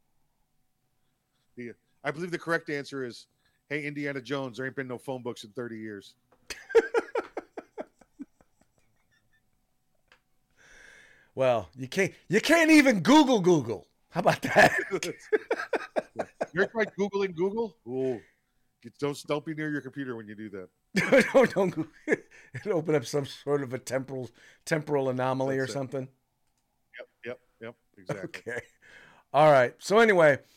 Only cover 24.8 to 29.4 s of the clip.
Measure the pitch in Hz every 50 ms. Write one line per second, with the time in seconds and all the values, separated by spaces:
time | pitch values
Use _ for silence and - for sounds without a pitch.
24.8 | 147 151 147 139 135 131 127 127 127 131 131 131 131 135 135 135 135 131 - 139
25.8 | 131 120 143 135 131 131 _ _ _ _ _ _ _ _ _ _ _ _ _ _
26.8 | _ _ - - 120 - _ _ - 117 127 - _ _ _ _ 113 117 - _
27.8 | _ _ _ 101 92 - - 98 92 - - - - 113 120 120 - _ _ _
28.8 | _ - - - - - - - _ _ - 139